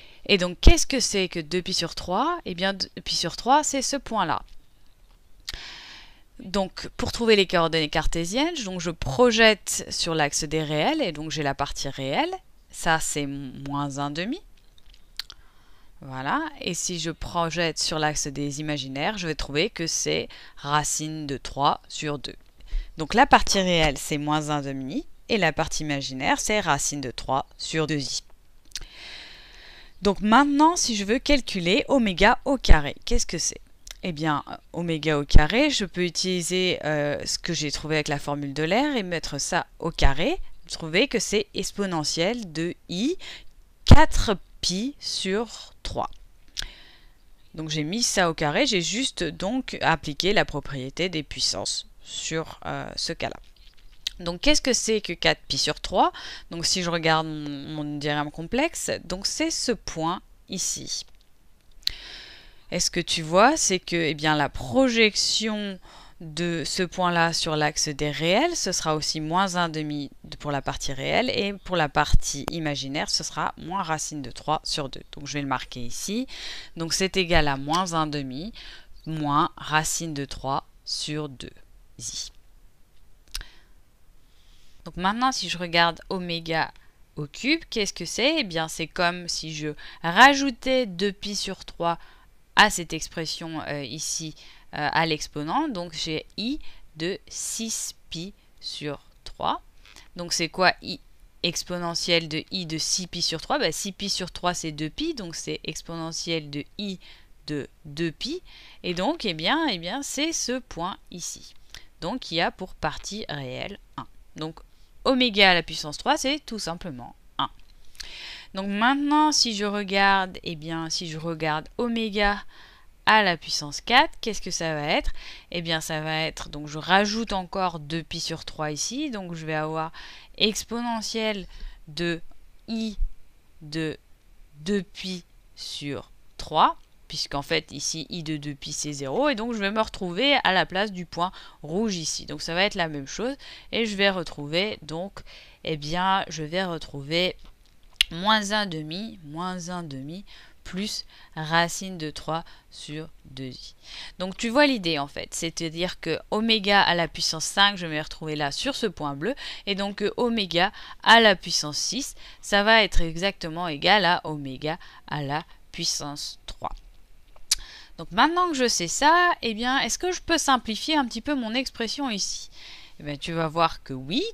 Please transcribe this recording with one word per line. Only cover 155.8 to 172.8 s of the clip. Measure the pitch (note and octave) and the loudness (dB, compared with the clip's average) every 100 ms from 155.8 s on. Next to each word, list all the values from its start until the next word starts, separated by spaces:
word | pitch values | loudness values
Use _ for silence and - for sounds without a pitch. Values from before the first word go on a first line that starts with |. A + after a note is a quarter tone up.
| F3+ - | -4 -4
que | D3 D#3 - | -4 -4 -2
oméga | - A3+ A3 G3 G3+ | 0 2 2 6 6
à | - | 6
la | F3 E3 | 4 0
puissance | - - D#3+ - | -2 -2 -2 -2
cinq, | - G3+ G3 | 4 4 2
je | E3+ | -4
vais | D3+ | -4
me | |
retrouver | D3+ - D#3 D3+ | -6 -8 -6 -2
là | C#3+ | -2
sur | - C4+ C#4 | -2 -4 -2
ce | G#3+ | -4
point | - D3 C#3 | -2 -6 -4
bleu, | F3+ C#4+ - - - | -4 -4 -8 -8 -4
et | |
donc, | G3 G3+ G3 | -2 -2 -2
euh, | G3+ - | -2 0
oméga | A#3+ A#3 F#3+ E3 F#3+ - - - | 0 0 0 2 2 0 -16 0
à | - A3+ | 8 10
la | A3 F#3 | 10 6
puissance | F3+ - D3+ D3 | 2 -2 -2 -4
six, | - G3+ C#4 - - - | -4 -4 -6 -10 -16 -16
ça | - G3+ | 0 2
va | G#3 A3+ | 6 6
être | G3 - | 8 6
exactement | E3 D#3+ G3 - E3 D#3+ F3 | 6 2 -2 -2 -6 -6 -6
égal | D3 E3+ G#3 E3+ | 0 4 6 6
à | F3 D#3+ | 2 0
oméga | D3+ C#3 C3 D3+ D#3+ - - - | -6 -8 -6 -6 -6 -8 -18 -8
à | D3+ | -6
la | C#3 D3 - - - | -2 -4 -6 -16 -16
puissance | - E3 - D3 D3 - - - | -6 -4 -4 -6 -10 -10 -12 -14
trois. | - - - - - - - - - - - - - - - | -10 -8 -10 -16 -20 -20 -20 -20 -12 -4 -4 -6 -18 -18 -14
Donc | E3 | -4
maintenant | F3+ C#4 F4 F4+ | 4 4 6 2
que | C#4 | 2
je | A#3+ | 2
sais | - E3+ | 0 -2
ça, | - C#4+ F4 F4 - | 2 6 6 6 2
eh | A#3 | -2
bien, | G#3+ B3 C4+ | -2 0 0
est-ce | A#3 - | 0 -2
que | F4+ | -2
je | F4+ | -4
peux | - E4 | 0 0
simplifier | - B3+ - G#3+ - D#4 | 4 2 2 -6 0 0
un | B3 | 0
petit | A#3 | -2
peu | C4+ C#4+ | -4 -2
mon | A3 | -2
expression | B3 C4 - A3+ - C#4 | -2 -4 -4 -4 -4 -4
ici ? | G3+ - - - - - - | -2 -4 -6 -12 -16 -18 -18